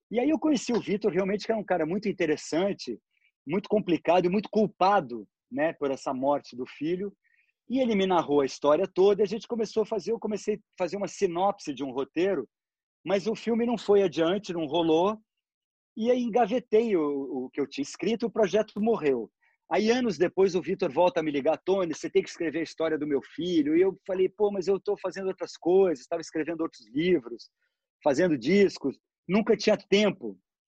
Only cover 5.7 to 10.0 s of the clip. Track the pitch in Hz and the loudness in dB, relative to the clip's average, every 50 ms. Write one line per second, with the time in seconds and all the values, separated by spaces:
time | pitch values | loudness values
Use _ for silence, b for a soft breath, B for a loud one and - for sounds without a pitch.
5.7 | - - 147 135 131 - - 147 131 127 135 143 143 135 - - 123 123 127 - | -2 -2 -4 -4 -4 -4 -4 -6 -4 -2 0 0 0 -2 -4 -8 -12 -10 -10 -10
6.7 | - - 143 165 180 185 202 196 - _ _ _ _ _ _ _ _ _ _ - | -10 -6 -4 -4 -4 -4 -6 -8 -12 _ _ _ _ _ _ _ _ _ _ -4
7.7 | 233 269 262 233 214 190 190 190 180 165 - 135 147 143 135 127 - - 143 143 | -2 0 0 2 2 2 2 2 2 2 2 2 2 2 2 0 -2 0 2 2
8.7 | 151 160 190 - - 180 190 202 202 185 208 165 214 - - - 240 220 214 - | 2 2 2 0 2 4 4 4 4 2 0 -2 -2 -6 -8 -6 -6 -6 -6 -4
9.7 | - 220 202 - 226 185 | -2 -2 -2 -2 -4 -6